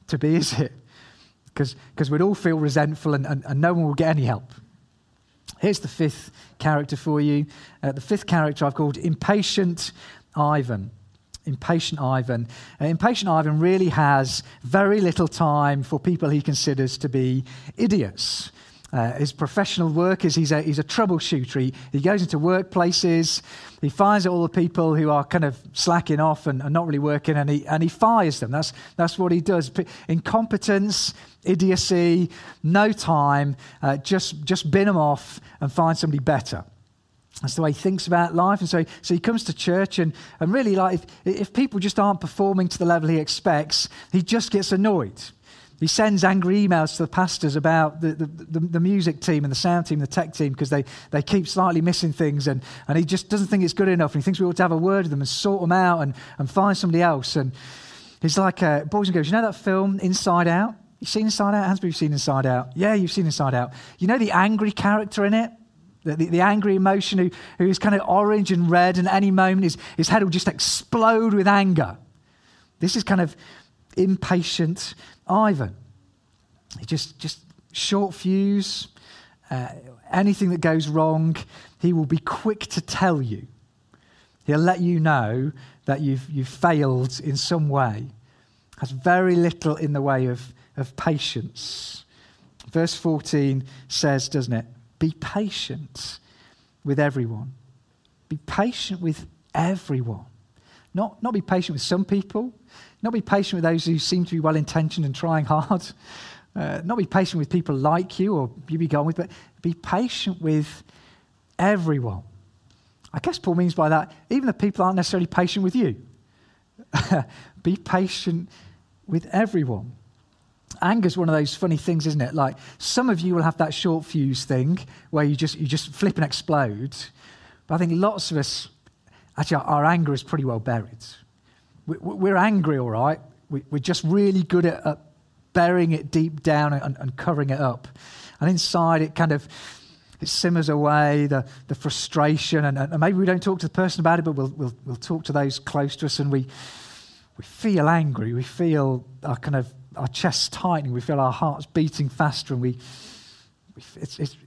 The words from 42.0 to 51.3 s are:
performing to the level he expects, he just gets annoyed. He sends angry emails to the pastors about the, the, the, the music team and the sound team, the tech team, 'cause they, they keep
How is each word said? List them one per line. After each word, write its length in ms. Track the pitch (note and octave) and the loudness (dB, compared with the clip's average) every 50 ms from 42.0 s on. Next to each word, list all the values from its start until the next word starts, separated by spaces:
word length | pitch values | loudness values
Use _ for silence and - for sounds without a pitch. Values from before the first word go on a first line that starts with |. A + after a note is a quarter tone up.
| G3+ G3+ G3 - | 2 2 2 0
performing 480 | - - - - G3 G3 G3 F#3 F#3 F3 | -4 -6 -2 0 0 2 2 2 2 0
to 100 | - - | 0 0
the 60 | F3+ | 2
level 240 | E3+ E3+ E3 D#3 D#3 | 2 4 4 2 2
he 100 | E3 D#3 | 0 0
expects, 680 | D3+ - - - - G3 D#3 D3 D3+ D3 - - - - - - - - - | 0 -2 -6 -2 0 2 2 2 0 0 -2 -4 -4 -4 -8 -14 -8 -2 -2
he 100 | F#3 E3+ | 0 0
just 280 | - A3+ A#3 - - | 0 0 -2 0 0
gets 200 | - G3 F#3 - | -2 -2 0 0
annoyed. 500 | G3 F#3 G3+ A3 G3+ E3 A#2+ F#2+ - - - - - _ _ - - - - - - _ | 2 2 4 4 4 2 0 -2 -6 -12 -18 -20 -20 _ _ -20 -20 -20 -20 -20 -6 _
He 80 | D#3 D#3+ | -2 0
sends 340 | - - G#3+ G#3+ G3+ F#3 F3+ | 2 2 4 4 4 4 4
angry 460 | G3+ F#3+ G3 F3 F3+ F#3+ G#3 G#3 F#3 | 4 4 4 2 2 4 4 4 4
emails 280 | F3 D#3+ D#3 D#3 - | 4 2 2 0 -2
to 60 | - E3 | -2 -4
the 60 | D#3 | -2
pastors 480 | - F#3 F3+ F3 - - - D3 C#3 | 0 0 0 0 0 -2 -2 0 0
about 440 | D#3 C#3+ D#3+ E3 D#3+ D#3 D3+ D3+ D#3+ | 2 2 4 4 4 4 2 0 -2
the, 120 | E3 D#3+ D#3 | -4 -2 -2
the, 140 | D3+ D#3+ | -2 -6
the, 340 | D3 D#3+ D#3+ D#3+ - D#3+ D#3+ | -6 -8 -12 -10 -6 -4 -2
the 180 | D#3+ F3+ E3 E3+ | -2 0 0 0
music 420 | E3+ F#3 G3+ G3 E3+ E3+ D3+ C#3 | 2 2 2 2 2 0 -2 -2
team 240 | - - D#3+ D3+ C#3+ | -2 0 0 0 0
and 60 | C#3 | -2
the 60 | C3 | -2
sound 300 | - - F3 F3 F3 E3 | 0 0 2 2 0 0
team, 120 | - D#3+ D3+ | 0 -2 -2
the 80 | C#3 | -2
tech 260 | C3 - F#3+ E3 E3+ - | -2 -2 -2 -4 -2 -4
team, 220 | - D#3 C#3 C3 | -2 -2 -2 -2
'cause 160 | - D3 C3 | -2 -2 0
they, 140 | D3 C#3+ C3 - - - - - | 0 0 -2 -4 -8 -18 -10 -4
they 120 | - D3+ C#3 | -2 -2 0
keep 260 | - | 2